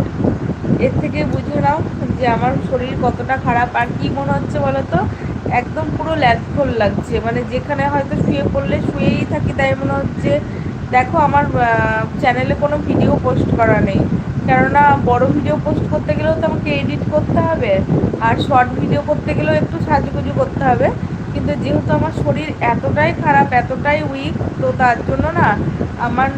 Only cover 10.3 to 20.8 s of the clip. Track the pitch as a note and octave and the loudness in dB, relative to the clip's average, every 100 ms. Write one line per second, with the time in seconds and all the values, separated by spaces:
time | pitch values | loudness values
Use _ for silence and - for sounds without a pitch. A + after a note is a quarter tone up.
10.3 | C#4+ - - - - - B3 B3+ E4 C#4+ | 0 -2 -6 -6 -6 0 2 2 2 4
11.3 | C#4+ C#4+ B3+ A#3+ A3+ A3 A3 A3+ - C4 | 4 2 2 2 2 2 0 -2 0 0
12.3 | B3 C4 C#4 D4 D4+ D4 D4 C#4 C#4 B3+ | 2 0 0 0 0 0 2 2 2 2
13.3 | B3 A#3+ - A3+ G#3+ G3+ G3 - - - | 0 0 2 4 4 2 2 0 0 -2
14.3 | - - C4 C4 C#4 D4 C4+ - A#3+ C4+ | -4 2 4 4 6 6 4 2 2 4
15.3 | D4 C4+ D4+ D4+ - - D4+ - D4 D4+ | 2 0 0 0 0 0 -2 -2 0 0
16.3 | D#4+ D#4 D#4 D4+ C#4+ C#4 D4 - D4+ D4+ | 0 0 -2 -2 -2 -2 -2 0 0 2
17.3 | E4+ E4 D#4+ G#3 F#3+ - - - - A3+ | 0 2 0 2 0 2 2 2 0 0
18.3 | A#3 - C4 B3 - C#4+ C#4+ D4 D4 - | 0 2 4 2 0 0 0 0 -2 0
19.3 | D4+ D#4 D#4 D4+ E4 - C#4+ C4+ C#4+ C4+ | -2 2 0 0 -4 0 0 0 -4 -2
20.3 | C4+ B3 - C4+ A#3+ | -2 -2 0 2 4